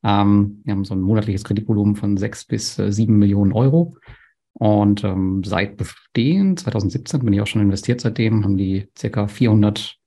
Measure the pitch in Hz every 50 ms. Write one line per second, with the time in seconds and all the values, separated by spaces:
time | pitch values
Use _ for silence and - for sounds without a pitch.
0 | - 107 101 101 101 101 101 101 101 101 104 - - - 104 98 98 95 95 95
1 | 92 95 110 107 104 110 95 98 - - 107 101 104 - 110 104 101 104 101 104
2 | - 101 101 95 98 107 - - - _ 117 113 - - - - 98 101 101 107
3 | 113 107 107 104 104 98 101 101 101 95 - 107 123 135 139 165 170 170 - _
4 | _ - - _ _ _ _ _ _ _ _ - 113 107 107 104 104 104 104 101
5 | - 101 95 95 95 95 95 98 92 95 95 87 98 104 104 - - - - -
6 | _ _ _ 120 113 139 170 196 196 196 185 165 - 127 - 110 98 92 - 135
7 | - - - 147 120 113 101 101 101 - - 110 104 101 98 98 - - 120 123
8 | - 123 107 - 113 110 113 110 101 101 98 95 98 95 95 95 101 _ _ -
9 | - - - 110 104 104 - - 127 117 110 107 104 104 104 - - - - _
10 | _